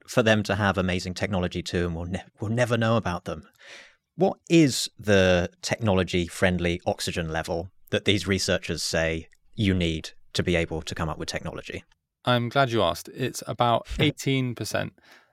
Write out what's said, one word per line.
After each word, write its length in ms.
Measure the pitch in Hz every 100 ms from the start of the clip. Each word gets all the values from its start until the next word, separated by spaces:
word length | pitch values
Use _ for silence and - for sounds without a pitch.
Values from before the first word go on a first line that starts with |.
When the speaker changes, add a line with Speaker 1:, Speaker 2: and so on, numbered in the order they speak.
| -
Speaker 1:
for 160 | -
them 200 | 110 107
to 120 | 98 101
have 200 | 98 92
amazing 380 | 92 90 92
technology 480 | 90 98 95 87 90
too, 240 | 80 90 87
and 100 | 82
we'll 80 |
ne-, 180 | 87 95 - _
we'll 120 | 107
never 260 | 117 120 117
know 220 | 113 113
about 260 | - 87
them. 240 | - 80 - _ - - - _ _ -
What 200 | 190 - -
is 400 | 170 147 - - -
the 500 | 98 98 92 90 90 -
technology-friendly 1200 | - - 110 95 85 90 87 - - 90 87 85
oxygen 460 | - 101 - 90 80
level 400 | 80 80 87 90 - -
that 160 | 101
these 220 | - 98 90
researchers 560 | 95 - 90 - 80
say 460 | - 82 80 82 - _ _
you 180 | - 98
need 380 | 92 85 80 - - -
to 80 | -
be 140 | 90 85
able 260 | 82 80
to 120 | 76
come 140 | - 80
up 80 | 76
with 140 | 82
technology? 520 | - 156 - - - - _ _ _ -
Speaker 2:
I'm 240 | 123 120
glad 200 | 139 135
you 120 | 113
asked. 260 | 87 82 -
It's 280 | - 127 - -
about 400 | 113 120 117 -
Speaker 1:
<laughs> 60 | -
Speaker 2:
eighteen 560 | 151 - 139 135 127
percent. 380 | 113 110 101 104 - _ - _